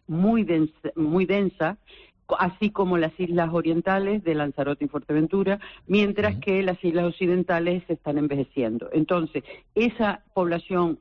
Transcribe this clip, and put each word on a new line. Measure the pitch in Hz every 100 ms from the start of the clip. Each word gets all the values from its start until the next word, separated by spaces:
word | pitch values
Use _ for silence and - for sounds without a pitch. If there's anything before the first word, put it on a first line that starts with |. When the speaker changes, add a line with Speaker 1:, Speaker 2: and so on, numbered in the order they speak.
| -
Speaker 1:
muy | 160 202 226
dens-, | 170 165 156 _ 156 165
muy | 151 175 180
densas, | 196 190 - 160 208 _ - - _ -
co-, | -
así | 180 - 208
como | 202 185 175
las | 160 -
islas | 180 175 165
orientales | 170 156 165 185 190 196 208
de | 170
Lanzarote | 151 147 143 139 143 143
y |
Fuerteventura, | 147 - 151 156 196 196 202 - - -
mientras | 202 202 202 208
Speaker 2:
Ujú. | 131
Speaker 1:
que | 165 190
las | 190 180
islas | 180 165 175
occidentales | - 180 180 175 170 170 180 -
se |
están | 160 156 147
envejeciendo. | 147 143 127 - 113 113 -
Entonces, | 160 156 180 160 147 - - _ -
esa | 233 214 214 - _
población | 190 170 170 - 180 170 147